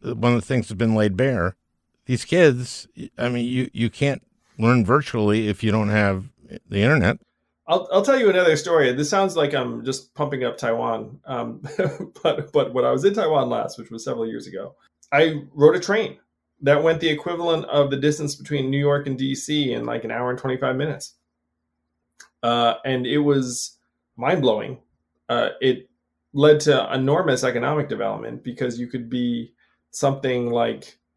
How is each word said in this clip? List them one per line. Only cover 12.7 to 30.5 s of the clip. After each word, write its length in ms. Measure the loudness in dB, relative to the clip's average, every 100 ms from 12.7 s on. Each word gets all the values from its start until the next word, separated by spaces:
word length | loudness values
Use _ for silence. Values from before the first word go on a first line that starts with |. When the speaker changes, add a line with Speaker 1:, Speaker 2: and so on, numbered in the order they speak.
Speaker 2:
when 120 | 0 0
I 60 |
was 120 | 2
in 120 | 2 2
Taiwan 340 | 0 0 0
last, 300 | -2 -6 -10
which 100 | -16
was 140 | -12
several 240 | -8 -6 -6
years 180 | -8 -12
ago, 300 | -12 -14 -16 _ _ _
I 300 | 0 2 0 -10
rode 220 | 4 6 6
a 40 |
train 400 | 2 0 -2 -8 _ _ _ _
that 220 | 2 4
went 160 | 4 2
the 100 | 0
equivalent 560 | -2 -4 -4 -2 -2 0
of 240 | 0 2
the 80 | 0
distance 380 | 0 0 -4 -8
between 340 | -6 -4 -2
New 80 | 0
York 300 | 0 0 -2
and 100 | -4
D 160 | -4
C 380 | -4 -4 -2 -2
in, 140 | -4 -4
like, 180 | -6
an 80 | -6
hour 180 | -6 -4
and 80 | -4
twenty-five 380 | -4 -2 -2 -2
minutes. 400 | -4 -6 -12 _ _ _ _ _ _ _ _ _ _ _ -20 _
Uh, 320 | -2 2 2 0
and 240 | -2 -2 0
it 120 | 0
was 580 | 2 2 0 -6 -10 -14 _ _ _ -6
mind-blowing. 640 | -2 2 2 0 -4 -12 _ _ _ _ -4
Uh, 200 | -2 -2 0
it 280 | 0 0 -4 _ _ _ _
led 260 | 4 6 6
to 320 | 4 2 2
enormous 500 | -2 0 2 2 0
economic 460 | 0 0 0 -2 -2
development 540 | -4 -4 -6 -8 -10
because 360 | -12 -6 -4 -4
you 80 | -8
could 220 | -8 -6
be 440 | -2 -2 -2 -6 _ _ _ _
something 600 | -2 -2 0 -2 -2 -2